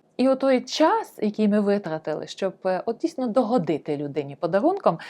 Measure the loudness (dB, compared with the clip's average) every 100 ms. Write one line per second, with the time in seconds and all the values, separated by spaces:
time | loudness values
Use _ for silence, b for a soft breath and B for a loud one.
0 | _ -2 0 2 2 2 0 0 2 2
1 | -2 -4 -4 0 2 2 2 0 -2 -6
2 | -6 -6 -8 -6 -6 -4 -4 -2 -4 -4
3 | -4 -4 -2 0 2 2 0 -2 -2 -4
4 | -4 -6 -6 -4 -2 2 2 2 0 0